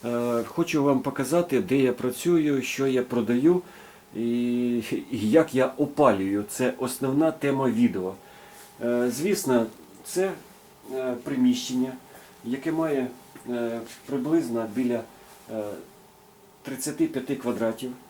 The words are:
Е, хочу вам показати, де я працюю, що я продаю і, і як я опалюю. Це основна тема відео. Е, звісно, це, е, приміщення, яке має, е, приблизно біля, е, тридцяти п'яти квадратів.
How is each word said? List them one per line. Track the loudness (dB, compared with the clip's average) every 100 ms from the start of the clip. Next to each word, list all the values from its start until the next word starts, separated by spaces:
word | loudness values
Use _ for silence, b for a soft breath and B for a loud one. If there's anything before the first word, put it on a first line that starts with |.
| -4
Е, | -2 0 -2
хочу | -2 -4 0 2
вам | 4 2
показати, | 0 -4 0 0 2 0
де | 2 2
я | 2
працюю, | 2 -2 -2 2 2 4 0
що | -2 -2 2
я | 2
продаю | 0 -2 2 4 4 4 B B B B -14 -6
і, | -2 0 0 0 0 0 -2 -6 -4
і | -2 4
як | 4 4 2
я | 0 0
опалюю. | -2 4 4 4 2 0 -2
Це | -2 -2 0
основна | -6 -2 0 2 2
тема | 0 -2 2 2
відео. | 4 2 2 -6 -8 B B B B B -6
Е, | -2 0 0
звісно, | 0 0 0 2 2 2 -6 -20 -20 -6
це, | -2 -2 -4 -16 -20 -20 -20 -10 -6
е, | -4 -6
приміщення, | -4 2 4 4 -2 -2 -2 -4 -18 B B B -8
яке | -4 -2
має, | -2 0 0 -2 -8 -20 -18 -8
е, | -4 -4 -4 -10 -16 -6
приблизно | -4 0 0 0 -4 -4 -2
біля, | 0 -2 -4 B B B -10
е, | -8 -8 -10 -16 -20 -20 -20 -20 -20 -20 -18
тридцяти | -12 -8 -8 -2 -2
п'яти | -2 -4 -4
квадратів. | -2 0 -2 -2 -10 -10